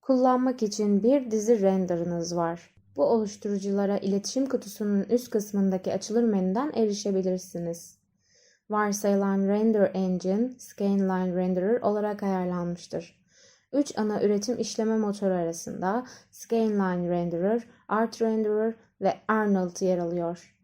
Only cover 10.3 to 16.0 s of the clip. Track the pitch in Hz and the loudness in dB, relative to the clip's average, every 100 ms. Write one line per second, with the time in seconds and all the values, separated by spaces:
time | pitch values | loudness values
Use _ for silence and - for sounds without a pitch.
10.3 | 196 254 254 - - 202 196 190 185 185 | 0 -2 -4 -20 -4 0 2 2 0 0
11.3 | 175 185 185 185 240 - 208 208 208 202 | 0 0 0 2 0 0 0 -2 -2 -2
12.3 | 190 180 180 175 175 - 165 170 _ _ | -2 -2 -2 -4 -6 -8 -10 -10 _ _
13.3 | _ - _ _ 277 285 - 214 208 202 | _ -20 _ _ -2 -2 -2 -2 2 2
14.3 | 208 208 233 214 - 220 220 208 202 196 | 2 0 -4 -4 -2 0 0 0 0 0
15.3 | 185 165 165 - - 180 226 | 0 -2 -4 -10 -4 -2 -2